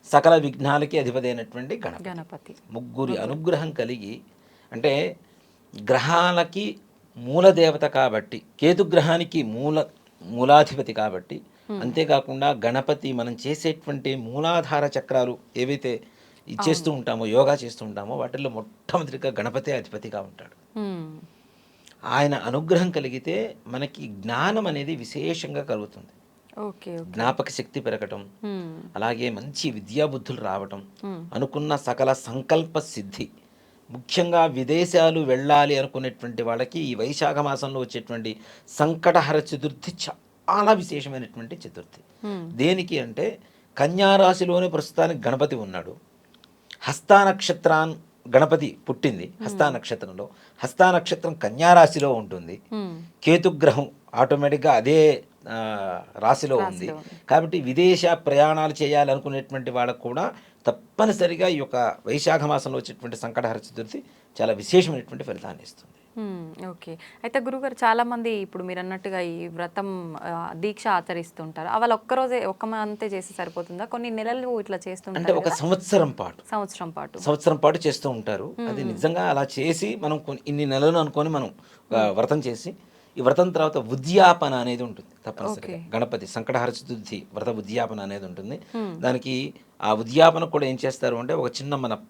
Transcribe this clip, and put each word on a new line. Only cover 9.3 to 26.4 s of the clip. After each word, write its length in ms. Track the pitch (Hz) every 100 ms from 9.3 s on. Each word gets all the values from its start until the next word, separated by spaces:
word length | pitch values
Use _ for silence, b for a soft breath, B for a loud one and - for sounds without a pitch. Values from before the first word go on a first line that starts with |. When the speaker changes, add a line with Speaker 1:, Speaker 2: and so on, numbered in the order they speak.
| 165
Speaker 1:
మూల, 420 | 113 113 143 156 - _ _ _
మూలాధిపతి 720 | 85 117 131 147 147 139 120
కాబట్టి, 480 | 110 107 92 - - - b -
Speaker 2:
Hmm. 100 | 202
Speaker 1:
అంతేకాకుండా 760 | 127 135 151 143 135 135 143 127
గణపతి 480 | 113 127 135 143 139
మనం 240 | 123 117 117 135
చేసేటువంటి 680 | 147 165 156 - 143 139
మూలాధార 760 | 135 113 131 160 170 160 147 147 139
చక్రాలు 380 | - 131 123 123 _ -
ఏవైతే 460 | 127 143 127 117 b b b b -
ఇచ్చేస్తూ 440 | 110 160 160 160
Speaker 2:
అవును. 80 | 139
Speaker 1:
ఉంటామో, 260 | 120 113
యోగా 280 | 110 117 139
చేస్తూ 320 | 147 120 -
ఉంటామో, 300 | 110 101 101
వాటిల్లో 340 | 135 123 135 135
మొట్టమొదటిగా 840 | 110 107 _ - 175 147 131 135 107
గణపతే 380 | 113 127 139 131
అధిపతిగా 440 | - 107 110 104
ఉంటాడు. 580 | 98 - 92 _ _ 220
Speaker 2:
Hmm. 460 | 202 180 156 156 - b b b b b b _
Speaker 1:
ఆయన 300 | - 127 143
అనుగ్రహం 560 | 135 104 131 160 175 180
కలిగితే 640 | 170 131 127 160 185 220 - -
మనకి 400 | 127 143 - 143
జ్ఞానం 600 | 98 104 120 175 214 196
అనేది 280 | 147 139
విశేషంగా 680 | 151 110 - 156 165 147 143
కలుగుతుంది. 460 | 139 107 104 104 - _ _ _